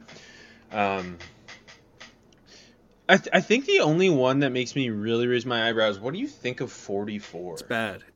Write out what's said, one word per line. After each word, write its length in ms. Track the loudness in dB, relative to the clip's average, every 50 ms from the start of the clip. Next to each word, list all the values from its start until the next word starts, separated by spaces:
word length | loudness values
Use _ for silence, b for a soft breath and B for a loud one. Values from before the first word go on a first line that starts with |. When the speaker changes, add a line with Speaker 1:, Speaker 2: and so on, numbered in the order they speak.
| -20 B B B B B B B B B B B B B -2
Speaker 1:
um, 460 | 0 0 0 0 -2 -4 -8 -12 -14 -18 -20 -20 -20 -20 -20 -20 -20 -20 -20 -20 -20 _ _ _ -20 -20 -20 -20 _ _ _ _ _ _ b b b b b b b _ _ _ _ _ 4
I 80 | 4 4
th-, 100 | 4 4 0
I 80 | 0
think 260 | 2 2 0 0 2
the 140 | 2 2 4
only 280 | 4 4 4 4 4 4
one 300 | 4 4 4 4 2 2
that 100 | 2 0
makes 240 | 0 -2 -4 -4 -2
me 140 | -4 -2 -2
really 360 | -2 -4 -2 -2 0 0 2
raise 180 | 2 0 0 0
my 240 | -2 -2 0 0 0
eyebrows, 300 | 2 2 2 2 2 0
what 140 | -4 -6 -6
do 60 | -6
you 60 | -6 -8
think 320 | -8 -8 -8 -8 -6 -6
of 120 | -8 -10 -10
forty-four? 800 | -12 -10 -6 -6 -6 -4 -4 -6 -8 -10 -12 -14 -12 -12 -12 -12
Speaker 2:
It's 80 | -12 -10
bad. 400 | -6 -4 -4 -4 -4 -6 -10 -14 -16 _